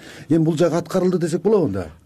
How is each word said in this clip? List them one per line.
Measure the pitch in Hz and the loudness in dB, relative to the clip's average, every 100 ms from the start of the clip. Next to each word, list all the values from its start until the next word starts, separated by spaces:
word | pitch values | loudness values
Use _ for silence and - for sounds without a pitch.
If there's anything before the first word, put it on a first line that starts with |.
| - - - | -12 -16 0
Эми | 165 | 2
бул | 160 160 | 2 2
жагы | 170 170 | 0 0
аткарылды | 165 190 180 175 | -2 0 0 0
десек | 170 175 | -2 -2
болобу | 202 214 135 | 2 2 2
анда? | 95 82 - | -2 -8 -14